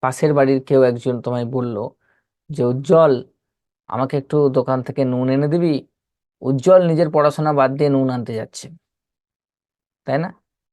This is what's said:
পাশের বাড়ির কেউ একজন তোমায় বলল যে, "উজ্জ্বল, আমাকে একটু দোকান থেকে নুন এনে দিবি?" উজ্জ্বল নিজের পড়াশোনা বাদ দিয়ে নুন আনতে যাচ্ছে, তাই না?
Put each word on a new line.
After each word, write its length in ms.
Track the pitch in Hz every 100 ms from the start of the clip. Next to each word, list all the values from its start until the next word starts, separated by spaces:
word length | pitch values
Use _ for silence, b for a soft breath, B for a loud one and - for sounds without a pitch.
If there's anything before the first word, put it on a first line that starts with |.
পাশের 300 | 127 131 151
বাড়ির 260 | 143 135 135
কেউ 160 | 131 135
একজন 320 | 131 120 131 123
তোমায় 260 | 120 123 117
বলল 280 | 131 123 107 120 - _ _ _ _ -
যে, 120 | 147
"উজ্জ্বল, 480 | 123 127 139 165 160 123 - _ _ _ _ _ -
আমাকে 260 | 113 131 147
একটু 200 | 139 151 143
দোকান 280 | 131 123 131
থেকে 200 | 123 131
নুন 220 | 131 127 127
এনে 180 | 135 147
দিবি?" 260 | 170 170 143 - _ _ _ _ _
উজ্জ্বল 380 | 127 135 180 185 175
নিজের 220 | 160 165
পড়াশোনা 420 | 156 147 143 151
বাদ 180 | 147 131
দিয়ে 180 | 135 147
নুন 180 | 139 131
আনতে 220 | 123 117
যাচ্ছে, 320 | 113 110 - - 165 _ _ _ _ _ _ _ _ _ _ _ _ -
তাই 120 | 135
না? 100 | 170 - _ _ _